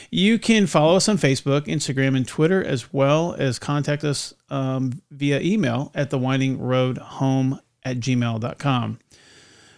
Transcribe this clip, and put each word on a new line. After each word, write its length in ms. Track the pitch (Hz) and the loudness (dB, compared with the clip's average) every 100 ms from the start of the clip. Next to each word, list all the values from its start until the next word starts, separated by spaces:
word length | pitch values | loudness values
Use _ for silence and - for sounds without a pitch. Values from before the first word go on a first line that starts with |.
| - | -6
you 260 | 165 196 226 | 0 2 2
can 300 | - 220 190 | 4 4 4
follow 260 | 165 151 | 4 6
us 140 | 185 175 | 4 4
on 100 | 202 | 2
Facebook, 440 | 143 135 - 143 147 | 2 2 0 -2 -2
Instagram, 500 | 160 - 131 135 131 | -4 -2 0 0 0
and 100 | 123 | -2
Twitter, 360 | - 156 190 | 0 2 2
as 280 | - 135 - | 0 -4 -4
well 420 | 135 139 151 170 - | 0 2 2 0 -2
as 220 | 139 117 | -2 -2
contact 460 | - 147 139 147 | -4 -2 -2 -2
us, 280 | 151 139 - - _ | -2 -4 -6 -14 _
um, 440 | 139 135 131 131 127 - | -6 -4 -2 -4 -6 -14
via 300 | 143 143 139 | -4 -2 0
email 500 | 156 220 143 117 151 | 0 0 0 -2 -4
at 180 | - 143 | -4 -2
the 80 | 139 | -2
winding 420 | 127 135 135 131 | 0 0 0 -2
road 380 | 123 127 127 123 | 0 0 0 -2
home 600 | - - 131 131 131 135 - _ | -10 -4 0 2 0 -2 -10 _
at 140 | 131 127 | -6 -4
gmail 400 | 120 127 120 113 | -2 0 0 -2
dot 200 | 120 - | -6 -4
com. 420 | 143 127 110 110 _ - _ - - _ - | -2 0 -2 -8 _ -20 _ -20 -20 _ -20